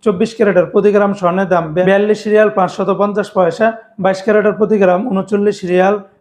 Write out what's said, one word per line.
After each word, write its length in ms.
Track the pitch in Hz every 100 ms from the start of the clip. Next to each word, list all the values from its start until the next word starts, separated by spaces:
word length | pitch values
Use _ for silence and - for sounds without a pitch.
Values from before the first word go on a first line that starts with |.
চব্বিশ 280 | 226 180 220
ক্যারেটের 340 | - 208 180 180
প্রতি 200 | 214 202
গ্রাম 200 | 202 202
স্বর্ণের 360 | 196 175 185 196
দাম 140 | 180 160
বে-, 120 | 160 180
বিয়াল্লিশ 340 | 196 208 208 214
রিয়াল 240 | 214 214 208
পাঁচশত 340 | 180 - 190 185
পঞ্চাশ 300 | 208 202 196 202
পয়সা, 320 | 175 170 220 226 - -
বাইশ 200 | 190 190
ক্যারেটের 340 | - 214 208 196
প্রতি 200 | 208 214
গ্রাম 240 | 190 180 247
ঊনচল্লিশ 500 | 190 190 202 208 -
রিয়াল 320 | 180 180 185 208 202 _